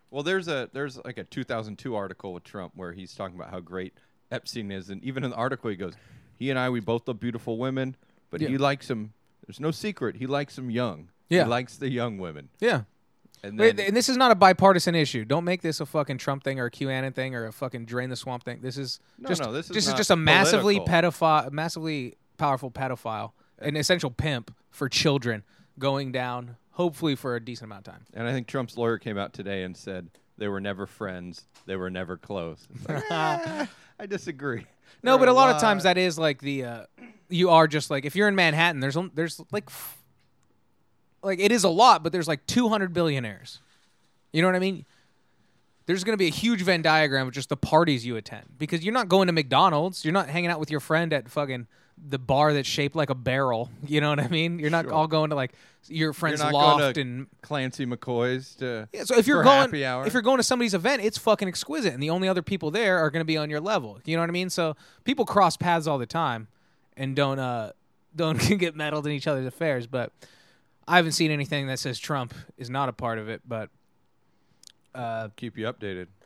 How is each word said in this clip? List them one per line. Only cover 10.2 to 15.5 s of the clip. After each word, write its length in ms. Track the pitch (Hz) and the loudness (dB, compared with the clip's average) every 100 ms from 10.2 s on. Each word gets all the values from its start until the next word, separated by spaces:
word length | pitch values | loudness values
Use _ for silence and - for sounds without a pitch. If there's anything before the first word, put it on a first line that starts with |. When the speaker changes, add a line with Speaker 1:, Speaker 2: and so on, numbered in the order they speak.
| 127 | -4
Speaker 1:
likes 320 | 143 143 - | -4 -4 -8
'em 140 | 127 | -4
young. 380 | 117 123 80 87 _ _ | -2 -2 -4 -14 _ _
Speaker 2:
Yeah. 140 | 175 | 2
Speaker 1:
He 60 | 131 | 4
likes 260 | 120 131 - | 2 -2 -6
the 140 | 135 | -4
young 260 | 123 120 101 | -2 -4 -6
women. 320 | 90 73 71 _ | -10 -12 -18 _
Speaker 2:
Yeah. 240 | 220 165 107 _ _ _ _ _ | 0 0 -4 _ _ _ _ _
Speaker 1:
And 160 | 101 107 | -12 4
Speaker 2:
Wait, 160 | 226 202 | 4 4
Speaker 1:
then 120 | 196 | 0
Speaker 2:
and 80 | 214 | 0
this 120 | 247 | 2
is 80 | 254 | 4
not 160 | 254 | 4
a 40 | 208 | 8
bipartisan 600 | 190 185 190 180 175 170 | 8 8 6 6 2 2
issue. 300 | 147 123 113 | 0 -2 -2
Don't 180 | 147 | 0
make 180 | 175 | 0